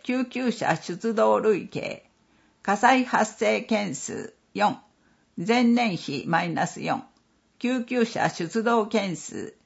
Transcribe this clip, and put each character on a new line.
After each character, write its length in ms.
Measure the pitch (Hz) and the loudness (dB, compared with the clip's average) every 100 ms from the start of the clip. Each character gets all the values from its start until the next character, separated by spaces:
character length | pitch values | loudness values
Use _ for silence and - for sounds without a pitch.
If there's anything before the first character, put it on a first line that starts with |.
救 200 | - 254 | -4 -2
急 280 | 247 247 254 | -2 -2 -2
車 240 | 226 - 160 | -2 -2 -2
出 380 | - 175 226 | -4 -6 -2
動 260 | 220 220 208 | 2 4 4
累 260 | 214 202 - | 4 0 -2
計。 380 | - - - - _ _ _ _ _ | -8 -8 -10 -16 _ _ _ _ _
火 140 | - 202 | -2 2
災 280 | 247 262 | 4 4
発 300 | 247 196 214 | 4 2 0
生 280 | - 208 214 | 0 0 0
件 340 | 214 214 196 156 | 0 -2 -2 -6
数 380 | - 110 - - _ | -8 -10 -12 -16 _
四。 260 | 95 104 127 - _ _ _ _ - | 0 0 0 -10 _ _ _ _ -6
前 380 | 175 240 240 | 0 4 6
年 220 | 240 233 165 | 4 2 -2
比 280 | - 139 - | -4 -6 0
マ 160 | 170 | 0
イ 60 | 175 | 0
ナ 180 | 156 170 | -2 -2
ス 120 | - | -4
四。 220 | 165 - - _ _ _ _ - | -4 -4 -6 _ _ _ _ -6
救 240 | 240 254 | -2 -2
急 220 | 240 247 | -2 0
車 240 | 226 - 160 | 0 2 0
出 340 | - 165 226 | 0 -4 -2
動 240 | 220 233 214 | 2 2 2
件 300 | 220 196 160 | 0 -2 -6
数 400 | - - - - | -10 -10 -10 -12